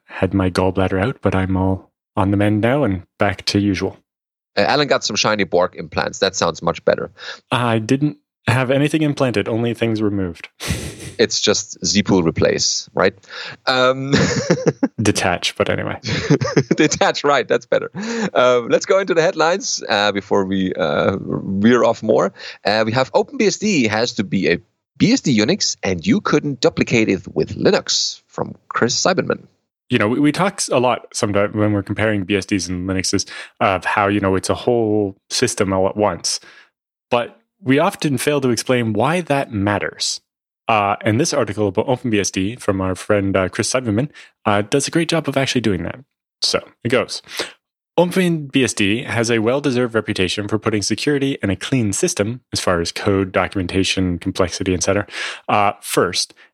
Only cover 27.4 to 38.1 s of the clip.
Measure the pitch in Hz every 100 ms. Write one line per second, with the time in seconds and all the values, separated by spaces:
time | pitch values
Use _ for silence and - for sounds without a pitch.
27.4 | 80 - - - - - - - _ -
28.4 | - - - - 113 - - 180 - -
29.4 | - _ _ _ _ 123 104 123 147 147
30.4 | 190 - - 135 123 113 - - 110 98
31.4 | 101 107 104 101 95 104 107 107 90 101
32.4 | - 101 85 90 92 92 - 98 - -
33.4 | - - 113 92 - - 101 104 95 95
34.4 | - 95 - 120 110 107 101 - _ -
35.4 | 120 - 98 95 95 107 104 85 - -
36.4 | - - _ _ _ _ _ 240 - -
37.4 | _ _ 156 135 180 - 160